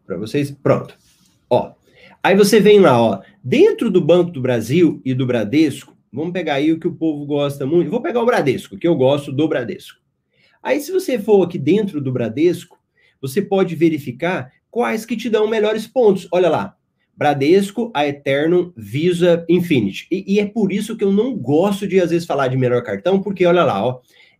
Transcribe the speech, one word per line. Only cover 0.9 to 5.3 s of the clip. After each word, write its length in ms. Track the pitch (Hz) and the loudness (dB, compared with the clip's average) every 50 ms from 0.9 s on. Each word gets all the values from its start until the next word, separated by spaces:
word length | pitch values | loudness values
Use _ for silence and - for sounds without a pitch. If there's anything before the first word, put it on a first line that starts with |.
| - _ _ _ _ _ _ _ _ _ _ - | -18 _ _ _ _ _ _ _ _ _ _ -2
Ó, 240 | 123 113 - - - _ _ _ _ _ - - - _ - | 0 0 0 -2 -12 _ _ _ _ _ -20 -20 -10 _ 0
aí 120 | 165 196 | 2 4
você 240 | 196 202 196 233 214 | 4 4 6 6 6
vem 200 | 180 208 208 202 | 6 6 8 8
lá, 220 | 185 147 127 117 | 8 6 6 4
ó, 200 | 117 110 98 - - - _ _ - | 4 2 0 -4 -8 -14 _ _ -6
dentro 480 | 123 202 277 392 453 - - 247 226 | -2 2 4 4 4 4 0 -2 0
do 100 | 180 180 | 0 2
Banco 300 | 147 147 175 180 165 175 | 4 4 4 4 2 0
do 100 | - 131 | -4 -6
Brasil 600 | 123 127 123 113 101 117 135 180 175 151 - - - | -4 -2 -2 -2 -2 0 2 2 4 2 2 -2 -6
e 100 | 131 127 | -4 -4
do 120 | 127 131 | -2 -2
Bradesco, 680 | 120 | -2